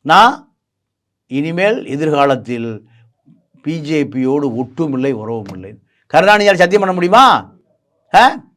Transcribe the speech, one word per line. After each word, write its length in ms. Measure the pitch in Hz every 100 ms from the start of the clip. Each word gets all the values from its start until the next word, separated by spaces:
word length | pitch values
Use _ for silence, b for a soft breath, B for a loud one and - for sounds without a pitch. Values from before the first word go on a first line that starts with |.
நான் 540 | 135 170 226 - _ _ _ _ _ _ _ _ _
இனிமேல் 600 | 131 151 170 196 240 -
எதிர்காலத்தில் 1000 | 139 156 147 143 131 110 120 117 107 _ _ _ _ _ _ _ _
பி 180 | - 165
ஜே 240 | 147 156
பியோடு 500 | 143 131 131 143 143
ஒட்டும் 380 | 117 123 - 165
இல்லை, 200 | 131 131
உறவும் 400 | 117 107 117 101
இல்லை." 260 | 95 95 107 _ _ _
கருணாநிதியால் 480 | 151 190 208 202 190
சத்தியம் 180 | 175 202
பண்ண 120 | 190
முடியுமா? 600 | 185 175 208 262 156 101 _ _ _ _ _ _
ஆ? 300 | 180 247 - -